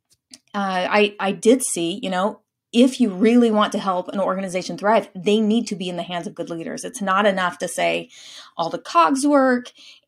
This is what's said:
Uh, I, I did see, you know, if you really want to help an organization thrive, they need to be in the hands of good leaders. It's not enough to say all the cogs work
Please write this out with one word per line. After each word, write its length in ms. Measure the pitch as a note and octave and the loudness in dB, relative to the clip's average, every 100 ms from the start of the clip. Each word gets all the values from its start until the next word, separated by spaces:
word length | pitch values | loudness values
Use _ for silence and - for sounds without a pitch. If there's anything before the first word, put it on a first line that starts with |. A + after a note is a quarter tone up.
| _ _ _ - _ | _ _ _ -20 _
Uh, 340 | G3+ G3 F#3 F3+ | -6 -2 -2 0
I, 260 | G#3 G#3 - | 2 2 0
I 120 | G3 | -4
did 300 | G3 A3 C4 | 2 4 4
see, 360 | - F3+ E3+ G3+ | 2 -4 -4 -4
you 80 | F#3+ | -4
know, 320 | F#3 G#3 - _ _ _ | -2 -4 -6 _ _ _
if 280 | A#3 B3+ - | 4 4 4
you 80 | A3 | 0
really 420 | F3+ G#3+ A#3+ A#3 | 2 4 6 4
want 220 | G#3 G#3 | 4 2
to 60 | G#3+ | 0
help 280 | G3 F3+ F3+ | -2 -4 -4
an 120 | G3 | -4
organization 580 | F#3 F#3+ F#3+ F3+ F3 E3+ | -2 -2 -4 -6 -6 -4
thrive, 320 | G3 G#3 - | 2 2 0
they 260 | F#3 F3 G#3+ | -4 0 2
need 260 | G#3+ A#3 - | 2 2 0
to 80 | F#3 | -6
be 140 | F3+ | -6
in 80 | F3 | -8
the 60 | |
hands 220 | F3 F3 E3 | -6 -8 -8
of 100 | D#3 | -10
good 140 | E3 | -10
leaders. 360 | E3 D#3+ D#3+ F3+ | -8 -8 -10 -10
It's 160 | - | -6
not 240 | F#3+ F#3+ G#3+ | 0 2 2
enough 320 | F#3+ F3+ - | 2 -2 -4
to 80 | F3+ | -8
say 420 | - E3+ E3+ E3+ - - - - - | -2 -2 -2 -8 -18 -20 -20 -16 -8
all 120 | E3 | -6
the 100 | E3 | -6
cogs 480 | - E4+ D#4+ C4+ C#4+ | -2 2 2 2 2
work 440 | C#4+ C4 B3 B3 - - - | 4 4 0 -4 -18 -20 -20